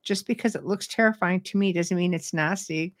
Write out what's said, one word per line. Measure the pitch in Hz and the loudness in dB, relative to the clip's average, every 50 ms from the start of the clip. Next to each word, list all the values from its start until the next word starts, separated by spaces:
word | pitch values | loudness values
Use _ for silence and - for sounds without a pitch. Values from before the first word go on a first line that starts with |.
| - | -6
just | - 202 196 - | -4 -4 -4 -2
because | - 240 233 - 233 - | -4 -4 0 0 -2 -2
it | - 151 | -2 -4
looks | 175 202 190 - | -4 -4 -4 -4
terrifying | - - - 226 220 220 214 - 175 185 185 - | -6 0 2 4 4 4 2 0 0 0 0 -2
to | - - 196 | -2 0 2
me | 202 196 175 | 2 2 2
doesn't | 170 170 175 190 | 2 0 0 2
mean | 175 175 180 180 | 2 2 2 0
it's | 165 170 - - | 0 -4 -4 -2
nasty." | 160 156 156 190 196 - - 160 160 160 175 - _ | 0 2 2 0 -2 -4 -4 -4 -2 -4 -4 -6 _